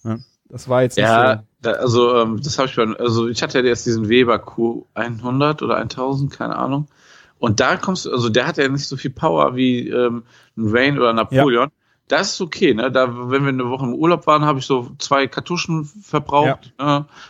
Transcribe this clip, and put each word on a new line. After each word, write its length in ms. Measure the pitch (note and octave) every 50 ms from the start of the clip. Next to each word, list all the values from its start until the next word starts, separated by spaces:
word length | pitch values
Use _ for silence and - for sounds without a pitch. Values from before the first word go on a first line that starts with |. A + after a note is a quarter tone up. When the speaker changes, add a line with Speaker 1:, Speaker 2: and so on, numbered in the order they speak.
| -
Speaker 1:
Ja, 140 | A2 A2 A#2 B2 _ _ _ _ _
das 220 | - B2 - B2+
war 140 | B2 B2+ C3
jetzt 140 | B2 - -
nicht 100 | G#2 A2+
Speaker 2:
Ja, 300 | A2+ A#2 B2 C3 A#2 A2
Speaker 1:
so. 60 | - _ _ _
Speaker 2:
da, 100 | - A2+
also, 440 | G#2+ - B2+ B2+ A2+ A#2+ A#2+ A#2+ B2 A#2+
ähm, 180 | A2+ A2 A2 G#2 C3
das 160 | - - -
hab 60 | C3+ B2+
ich 80 | -
bei, 80 | B2 A2+
also 460 | A2 A2 - A#2+ A#2+ A2+ A2+ A2+ A#2
ich 120 | A#2 -
hatte 180 | E3 D3+ - C3+
ja 60 | B2
erst 220 | B2 A#2+ A#2 - B2
diesen 220 | A2+ A2+ A2+ G#2
Weber 280 | A#2 B2+ B2 A#2+ A2+ G#2
Q 480 | - - - - A2+ A#2 A#2 - - _ -
einhundert 680 | G#2 A2+ A#2+ A#2 A2 A#2+ B2 B2+ C3+ C#3+ D3 D3+ D3+ C3
oder 140 | A#2+ A2 -
eintausend, 540 | A2+ A2 - C3 B2+ C3+ C#3 C#3 C#3+ C3+
keine 240 | - - A#2 A#2 A2+
Ahnung. 320 | A#2 B2+ B2+ C3+ C#3+ D3 - _ _ _ _ - - - _ _ -
Und 200 | - A#2 G#2 -
da 180 | B2+ C#3 F3+ F3+
kommst 280 | - G3+ F#3 - -
du, 60 | -
also 180 | A#2 B2+ A#2 A#2+
der 160 | G#2+ B2 B2+
hat 120 | D3 - -
ja 100 | C#3 C3+
nicht 180 | C3+ C#3+ C#3 -
so 80 | C#3
viel 160 | C3+ - C3+
Power 440 | - - - D#3+ E3+ D3+ D3 C#3 B2+
wie, 340 | B2+ C3 B2+ B2 A#2+ A#2+ -
ähm, 320 | - B2 B2 A#2+ A#2 A#2+ A#2 _ _ _ _ _ -
ein 120 | - A2+ G#2
Rain 300 | G#2+ B2 C3+ C#3+ C#3+ C3+
oder 140 | B2 A#2+ A2+
Napoleon. 560 | A2+ A2 - C3 C3 C#3+ C#3+ A#2+ A#2 B2+ C#3+
Speaker 1:
Ja. 60 | _ _ _ _ _ _ _ -
Speaker 2:
Das 220 | C#3 D#3 G3 G3+ -
ist 80 | -
okay, 320 | F#3+ D#3 - - G3+ D3+ A2+
ne? 180 | G#2+ A#2+ C3+
Da, 160 | B2+ C3 C3 B2 A#2 B2 B2 B2
wenn 120 | C3 C#3 C#3+
wir 60 | C#3
eine 200 | C3 C3 B2+ A#2+
Woche 160 | C3 C3 D#3+
im 80 | A#3 A#3+
Urlaub 340 | - D#3 E3+ F3 D#3 - D#3+
waren, 160 | D3+ D3+ D3
hab 120 | D3+ C#3+ C3
ich 80 | C3
so 260 | - C#3 B2+ A#2+ A#2 - -
zwei 300 | - - C#3+ C#3 C3+ B2
Kartuschen 580 | - C3+ - - F3 E3 - - E3 D#3+ D3
verbraucht, 880 | D3+ - - - - - D3 C#3+ - C#3+ C#3+ D3 C#3 C3+ - - - _ -
Speaker 1:
Ja. 200 | C#3 D3 C#3+ C#3+
Speaker 2:
ne? 60 | D3 - - - - -